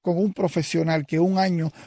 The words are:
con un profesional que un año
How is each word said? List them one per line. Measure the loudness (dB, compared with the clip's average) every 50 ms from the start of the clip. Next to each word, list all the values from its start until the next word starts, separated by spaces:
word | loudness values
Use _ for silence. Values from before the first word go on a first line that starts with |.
con | _ -2 0
un | 0 0 0
profesional | 0 -2 -2 -2 0 -2 -2 0 -2 0 0 0 0 -2 -2
que | -2 0 2
un | 2 2 2
año | 2 2 0 0 -2 -2 -4 -6 -10 -16